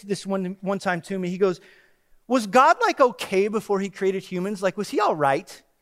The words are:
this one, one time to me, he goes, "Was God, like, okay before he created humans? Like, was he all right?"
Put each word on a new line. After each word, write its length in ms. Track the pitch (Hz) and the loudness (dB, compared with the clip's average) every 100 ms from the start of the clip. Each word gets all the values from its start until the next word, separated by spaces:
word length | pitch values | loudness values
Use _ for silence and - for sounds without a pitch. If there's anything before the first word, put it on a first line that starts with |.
this 220 | 202 196 190 | -6 -6 -4
one, 320 | 196 180 196 | -4 -4 -6
one 180 | 190 196 | -6 -4
time 220 | 196 170 | -2 -4
to 180 | - 190 | -4 -6
me, 120 | 180 | -4
he 80 | 180 | 0
goes, 240 | 196 - - _ _ _ _ _ - | 0 0 -10 _ _ _ _ _ -2
"Was 200 | 254 208 | -2 2
God, 300 | 247 294 359 | 6 6 4
like, 200 | 440 294 | 2 4
okay 460 | 254 - - 190 208 | 2 2 -2 0 0
before 320 | 214 - 196 | -2 -2 -2
he 100 | 196 | -2
created 360 | - 190 190 | -2 -2 -2
humans? 360 | - 180 190 202 | -6 -6 -4 -2
Like, 160 | 190 208 | -4 -4
was 120 | 202 | -4
he 100 | 277 | 0
all 160 | 214 | 0
right?" 480 | 170 139 135 - - _ _ | 2 2 0 -4 -20 _ _